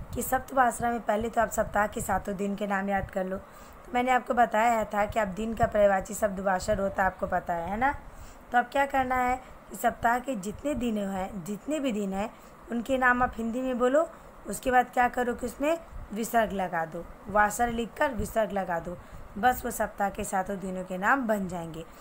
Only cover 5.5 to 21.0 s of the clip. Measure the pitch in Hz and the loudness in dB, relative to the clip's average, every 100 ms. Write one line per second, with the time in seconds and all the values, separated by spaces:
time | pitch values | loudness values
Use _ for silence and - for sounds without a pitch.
5.5 | 220 226 214 202 196 185 196 214 190 196 | 0 2 6 6 6 0 -2 -2 0 0
6.5 | 185 196 208 196 196 185 180 196 180 - | 0 0 0 0 2 0 0 -2 -2 -2
7.5 | 170 170 208 269 285 - - - - - | -4 -2 0 0 0 -10 -16 -16 -18 0
8.5 | 240 240 277 277 277 254 254 247 254 - | 2 2 2 2 2 2 2 2 0 -6
9.5 | - - 339 233 - 233 247 247 233 190 | -18 -16 -2 0 2 2 2 0 -4 -6
10.5 | - 277 240 240 214 196 190 190 208 165 | -6 -4 -2 -2 -2 -2 -4 -4 -6 -8
11.5 | 202 - 311 269 208 202 190 214 - - | -8 -4 -2 0 -2 -2 -2 -4 -8 -20
12.5 | - - 233 233 262 254 247 247 220 226 | -20 -6 -6 0 2 4 4 2 0 -4
13.5 | 240 262 247 247 277 339 - - - - | -2 -2 2 4 4 2 -4 -18 -16 -10
14.5 | 202 262 247 247 254 247 254 240 233 240 | -4 4 4 6 4 2 2 -2 -2 -6
15.5 | - 285 339 - - - 208 214 233 208 | -2 0 0 -4 -14 -8 -6 0 2 2
16.5 | 190 180 170 160 170 - - - 202 208 | 0 -2 -2 -4 -6 -12 -14 0 4 4
17.5 | 208 240 233 226 - 302 214 180 220 208 | 4 0 0 -4 0 0 0 -2 0 0
18.5 | 196 185 170 160 175 - - - 202 240 | -2 -2 -4 -4 -10 -12 -16 -12 0 2
19.5 | 247 240 - 208 - 196 196 202 196 190 | 2 -2 -2 -4 0 -2 -2 -2 -2 -2
20.5 | 196 190 185 185 185 | -4 -6 -6 -6 -2